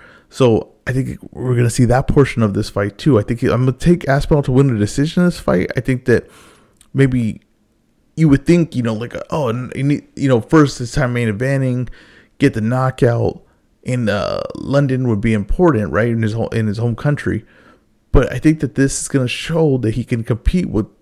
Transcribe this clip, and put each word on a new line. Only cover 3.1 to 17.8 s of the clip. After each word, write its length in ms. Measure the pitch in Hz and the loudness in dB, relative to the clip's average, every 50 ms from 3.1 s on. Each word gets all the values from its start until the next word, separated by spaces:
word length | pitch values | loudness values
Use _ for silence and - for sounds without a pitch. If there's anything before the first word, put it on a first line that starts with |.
| 131 104 | 2 2
I 40 | |
think 180 | 104 - 120 110 | 2 0 -4 -2
he, 80 | - 101 | 0 0
I'm 140 | - 120 | 0 2
gonna 100 | 127 131 | 2 0
take 340 | 123 - - 165 175 175 - - | 0 0 2 2 2 2 2 0
Aspinall 340 | 135 143 - - 165 147 139 | 0 0 2 2 0 0 0
to 80 | - | 2
win 160 | 127 131 139 139 | 2 4 4 4
the 100 | 120 107 | 2 0
decision 460 | 104 104 - - 143 160 - 180 180 | -2 -2 0 -2 -2 0 0 2 2
in 40 | 175 | 0
this 120 | 170 - | 0 -2
fight. 320 | - - 131 175 - - - 131 | -2 -2 0 0 0 -2 -4 -4
I 20 | |
think 240 | 120 - 131 123 - | -2 -2 -4 -2 2
that 240 | - 117 98 - - - - - - - _ _ _ _ _ _ _ - | 2 2 2 0 -4 -20 -20 -20 -20 -20 _ _ _ _ _ _ _ 0
maybe 460 | 135 135 131 127 127 117 107 - - _ _ _ _ _ _ _ _ _ _ _ _ _ _ - - | 2 2 2 2 0 -2 -2 -4 -8 _ _ _ _ _ _ _ _ _ _ _ _ _ _ -2 2
you 100 | 160 156 | 4 4
would 180 | 139 139 - | 4 4 4
think, 300 | - 170 175 165 - - | 4 4 4 2 0 -2
you 80 | 123 120 | -4 -4
know, 100 | 117 110 | -4 -4
like, 220 | 107 120 117 - - - - | -6 -8 -10 -12 -12 -10 -8
oh, 180 | - 160 143 117 | -6 -4 -2 -2
and 240 | 110 123 127 - - | -4 -4 -6 -8 -8
you 80 | - 135 | -4 -2
need, 200 | 139 147 - - _ - | 0 -2 -2 -4 _ -8
you 120 | - 139 135 | -2 0 2
know, 140 | 127 117 | 2 2
first 360 | 107 - - 160 151 139 - - | 2 4 6 6 6 4 2 -6
this 140 | 123 117 | -10 -6
time 220 | - 147 143 123 123 | -4 -2 -2 -2 -2
main 160 | 120 120 113 | -2 -2 -2
eventing, 580 | 104 98 123 135 139 135 135 127 123 123 123 - - - - - - - _ _ _ - | -2 -2 -2 -2 -2 -2 -2 -2 -2 -4 -6 -8 -12 -18 -20 -20 -20 -20 _ _ _ 0
get 140 | 139 139 135 | 0 2 2
the 80 | 117 | 0
knockout 800 | 107 113 127 127 131 131 127 - 139 120 117 117 113 - - - _ _ _ _ _ _ _ _ - | -2 -2 -2 0 -2 -2 0 2 2 2 2 2 -2 -2 -4 -6 _ _ _ _ _ _ _ _ -8
in, 260 | - 127 123 120 107 | -6 -4 -2 -2 -2
uh, 320 | 98 101 82 50 50 50 50 50 50 | -2 -2 -2 -4 -4 -6 -6 -8 -10
London 520 | - - - 135 139 143 131 131 127 131 123 | -10 -6 -2 0 0 2 2 0 0 0 0
would 140 | 113 101 | 0 0
be 120 | 104 117 110 | 0 0 0
important, 580 | 104 98 - - - 180 170 143 110 104 95 | 0 0 -2 0 2 2 4 4 2 0 -2
right, 180 | 67 90 113 120 | -2 0 0 0
in 120 | 117 113 | 0 0
his 120 | 113 107 107 | -2 -2 -2
ho-, 140 | 113 110 - | -4 -4 -4
in 200 | - 113 110 107 | -2 -2 -2 -2
his 100 | 98 113 | -2 -2
home 180 | 117 120 110 | -2 -4 -4
country. 500 | - - 147 147 - - - 92 107 - _ _ _ _ _ _ _ | -2 -2 -2 -2 -2 -2 -4 -4 -4 -6 _ _ _ _ _ _ _